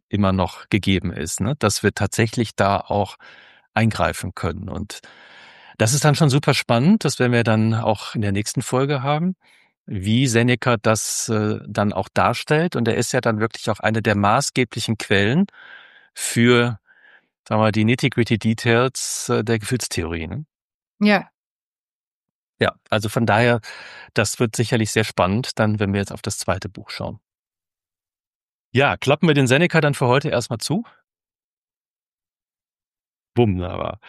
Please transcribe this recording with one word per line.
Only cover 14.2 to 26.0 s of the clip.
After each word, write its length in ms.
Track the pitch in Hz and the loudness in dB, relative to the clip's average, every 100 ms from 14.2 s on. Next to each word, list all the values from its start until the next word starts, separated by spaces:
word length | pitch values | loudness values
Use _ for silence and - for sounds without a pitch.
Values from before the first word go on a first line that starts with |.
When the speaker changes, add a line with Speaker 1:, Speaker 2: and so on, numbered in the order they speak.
| 101 120 - - 123 - - 110 | 4 2 0 -2 -2 -4 -4 -4
Speaker 1:
Quellen 480 | - 98 101 147 196 - - - - _ _ | 0 2 2 2 0 -4 -20 -20 -20 _ _
für, 640 | - - - 120 120 120 110 _ _ _ _ _ _ - | -10 -4 2 4 6 4 -2 _ _ _ _ _ _ -4
sagen 140 | 110 | 0
wir 40 | 110 | 2
mal, 60 | |
die 140 | 107 110 | 2 2
Nitty-gritty 520 | 127 135 - 113 113 | 2 0 0 0 0
Details, 880 | 113 110 120 117 131 - - - - | 0 0 2 2 2 -2 -8 -8 -4
äh, 140 | 120 | -2
der 160 | 110 113 | 0 -2
Gefühlstheorie, 680 | 107 123 - - 82 85 82 | -2 -6 -4 -6 -6 -6 -8
ne? 180 | 131 156 _ _ _ _ - | -10 -12 _ _ _ _ -2
Speaker 2:
Ja. 300 | 208 202 - _ _ _ _ _ _ _ _ _ _ _ _ - | 2 2 0 _ _ _ _ _ _ _ _ _ _ _ _ -2
Speaker 1:
Ja, 160 | 110 - _ | -2 -2 _
also 180 | 107 104 | -2 -2
von 160 | - 110 | 0 2
daher, 360 | 104 120 120 - - - - - | 4 4 2 -4 -16 -20 -20 -6
das 260 | - 104 - | -2 -2 0
wird 160 | 120 - | -2 -2
sicherlich 360 | 117 120 110 | -2 0 0
sehr 140 | 110 110 | -2 -2
spannend, 460 | - 92 104 127 - | 0 0 0 -2 -2
dann, 200 | 107 104 | 0 0
wenn 140 | 101 | -2
wir 60 | 101 | -2